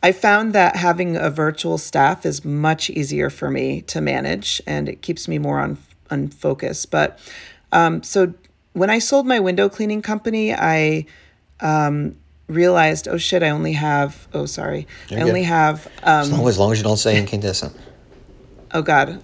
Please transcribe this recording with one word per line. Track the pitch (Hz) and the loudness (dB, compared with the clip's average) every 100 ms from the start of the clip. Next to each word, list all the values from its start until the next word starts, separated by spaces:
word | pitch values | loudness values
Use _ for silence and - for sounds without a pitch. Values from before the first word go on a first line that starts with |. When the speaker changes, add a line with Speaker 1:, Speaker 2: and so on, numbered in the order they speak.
Speaker 1:
I | 180 | 2
found | 190 214 208 220 | 2 4 4 4
that | 208 175 180 | 4 4 2
having | 175 170 180 165 | 0 0 0 -2
a | 160 | -2
virtual | 147 151 156 170 160 | -2 -2 -2 -4 -4
staff | - 151 139 151 165 | -2 2 2 2 -4
is | 143 | -6
much | 156 147 156 160 - | -4 -2 0 0 -2
easier | - 139 147 143 | -4 -4 -2 -4
for | - 143 | -4 -6
me | 135 131 139 | -4 -4 -4
to | - 160 | -6 -4
manage, | 147 135 139 185 - - - | -2 -2 -2 -4 -4 -6 -6
and | 147 147 | -6 -6
it | - | -8
keeps | - 165 - | -8 -8 -6
me | 156 | -4
more | 147 143 | -2 -2
on, | 147 143 - _ _ | -4 -6 -14 _ _
on | 143 143 | -6 -6
focus. | - 147 139 - 156 | -6 -4 -4 -4 -8
But, | - 151 147 - - - - - _ | -4 0 0 -4 -18 -20 -20 -20 _
um, | 170 165 165 | 2 2 0
so | - 202 180 170 _ _ _ | -2 2 0 0 _ _ _
when | 175 196 | -2 0
I | 226 | 2
sold | - 277 254 | 2 2 2
my | 240 | 2
window | 185 180 196 | 2 2 0
cleaning | - 214 214 | 0 -4 -4
company, | 208 214 226 220 214 | -4 -6 -2 -2 -2
I, | - 160 160 156 156 156 - _ _ _ - | 0 2 2 2 0 -4 -14 _ _ _ -6
um, | 156 156 147 147 147 - _ _ - | 0 2 2 0 -4 -8 _ _ -6
realized, | 160 180 180 156 156 - | 2 4 4 4 2 -4
"Oh | 170 | -4
shit, | - 180 | 0 0
I | 160 | 2
only | 151 156 | 0 -2
have," | 151 151 143 143 - - | -2 0 0 0 -4 -10
oh, | 151 143 | -8 -6
sorry. | 151 147 147 147 - - | -6 -6 -8 -10 -16 -10
Speaker 2:
You're | - | -2
Speaker 1:
"I | |
only | 175 180 | 0 0
Speaker 2:
good. | 175 | 2
Speaker 1:
have," | 165 151 156 - - | 4 2 2 -6 -4
um, | 170 151 | 2 2
Speaker 2:
As | 143 | 2
long, | 143 120 | 2 2
as | 98 | 4
long | 101 | 2
as | 110 | 2
you | |
don't | 107 107 | 2 2
say | 117 107 | 2 2
incandescent. | 98 104 101 90 71 - - - _ - - - - - - | 0 -2 -4 -4 -8 -12 -20 -20 _ -20 -20 -20 -20 -20 -6
Speaker 1:
Oh | 165 | -4
God. | 151 143 147 185 | 2 2 2 -2